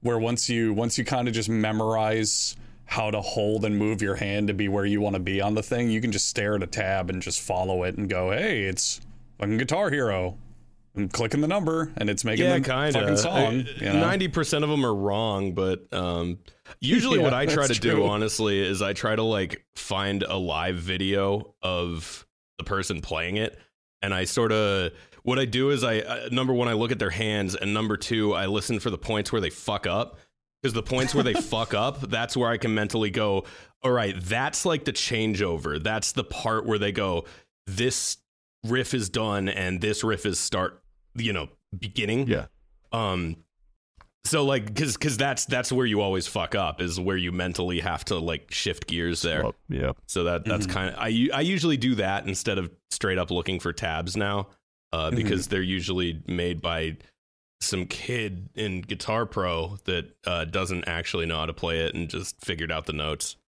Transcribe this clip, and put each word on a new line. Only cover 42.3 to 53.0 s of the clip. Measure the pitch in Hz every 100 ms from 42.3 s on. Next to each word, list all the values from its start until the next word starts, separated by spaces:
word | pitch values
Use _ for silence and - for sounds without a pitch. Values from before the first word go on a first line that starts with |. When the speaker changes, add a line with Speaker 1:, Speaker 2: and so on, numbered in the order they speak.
| 98 - _ _ _ _
Speaker 2:
Um, | 117 107 92 85 80 _ _ _ _ _ - - _
so, | - 160
like, | 139 135 107
'cause, | 107 151 104
'cause | 151 113
that's, | 139 131 -
that's | 127 123
where | 127 123
you | 104
always | 101 95 87
fuck | - 85
up, | 104 87 82
is | 90 82
where | 92 95
you | 87
mentally | 90 90 85 90 87
have | 82 80 -
to, | 92
like, | 82 78 -
shift | - - 87 -
gears | 85 85 85
there. | 85 78
Speaker 3:
Swap, | 67 - _
yeah. | 67 67 65 -
Speaker 2:
So | -
that, | 87 87
that's | 104 107 98
Speaker 1:
Mm-hmm. | 95 95
Speaker 2:
kinda, | -
I | 113
u-, | 113 127
I | 135
usually | 156 190 165 143
do | 120 117
that | 95 98 -
instead | 92 - 98
of | 85 - _
straight | -